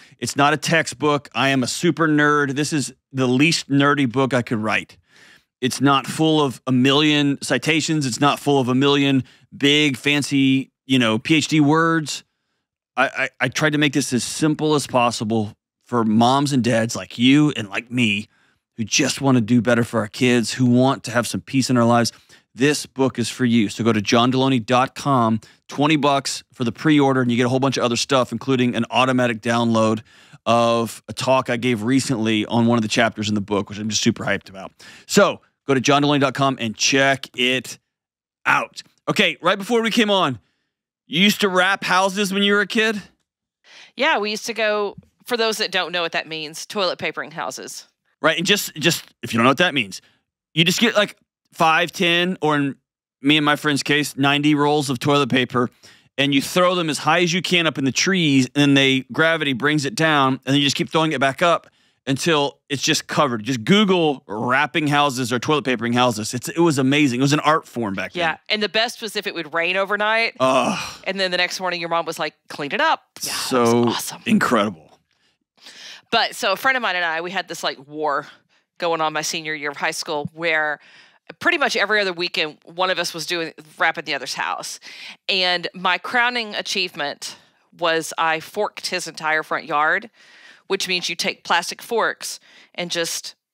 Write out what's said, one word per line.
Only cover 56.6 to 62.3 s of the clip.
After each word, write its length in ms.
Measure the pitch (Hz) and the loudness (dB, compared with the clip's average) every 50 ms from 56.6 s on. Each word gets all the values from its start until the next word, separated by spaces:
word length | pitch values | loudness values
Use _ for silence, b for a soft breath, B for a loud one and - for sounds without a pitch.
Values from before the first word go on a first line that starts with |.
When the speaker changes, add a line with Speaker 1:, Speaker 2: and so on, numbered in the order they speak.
| 180 180 185 | 2 2 2
Speaker 1:
them 120 | 180 170 156 | 0 -2 -2
as 100 | 135 - | -4 -2
high 240 | - 151 165 175 | 0 2 2 2
as 100 | 175 165 | 2 0
you 100 | 165 185 | -2 -4
can 240 | - - 180 175 165 | -2 0 0 2 0
up 120 | 156 131 147 | 0 -2 0
in 60 | 135 | -2
the 80 | 131 | -2
trees, 540 | 120 - - 185 196 185 165 147 139 135 127 | 0 0 0 0 2 2 2 4 4 2 2
and 80 | - - | 2 2
then 200 | 143 143 143 139 | 2 4 4 6
they, 260 | 139 135 135 131 131 123 - | 4 4 4 2 0 -2 -4
gravity 420 | 120 156 160 165 165 156 151 139 131 | -2 0 2 2 2 0 -2 -4 -4
brings 300 | 107 135 147 151 151 131 | -2 0 0 0 0 -2
it 120 | 139 113 | -4 -2
down, 380 | 151 160 160 151 143 135 131 131 | 0 0 2 4 4 2 2 0
and 200 | 135 - 131 139 | -2 -2 0 0
then 20 | |
you 60 | 143 | 2
just 140 | 143 139 - | 2 0 0
keep 120 | - 165 - | -2 -4 -2
throwing 220 | - 165 160 160 | 0 0 0 0
it 100 | 151 127 | 0 0
back 220 | 139 139 135 - | 0 0 0 2
up 240 | 180 175 160 - - - _ _ _ _ _ _ - | 2 2 2 0 -2 -12 _ _ _ _ _ _ -6
until 520 | 131 139 135 - 175 | -4 -4 -2 0 0